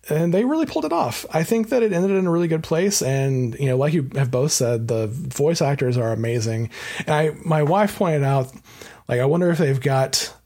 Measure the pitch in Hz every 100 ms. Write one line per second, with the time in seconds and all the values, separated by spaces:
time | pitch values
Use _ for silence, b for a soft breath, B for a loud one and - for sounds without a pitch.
0 | - 151 170 185 254 311 320 320 302 339
1 | 175 - - 156 165 226 220 254 226 170
2 | 190 196 185 170 170 160 - 165 196 202
3 | 127 135 135 131 123 113 139 127 143 165
4 | 131 139 131 123 147 - 120 117 113 113
5 | 110 123 135 120 147 170 143 143 127 123
6 | 113 113 113 120 110 113 113 B B B
7 | - 151 156 151 170 156 147 190 208 -
8 | 190 151 139 139 131 - B B B B
9 | - 123 131 170 175 170 151 135 139 135
10 | 135 - - -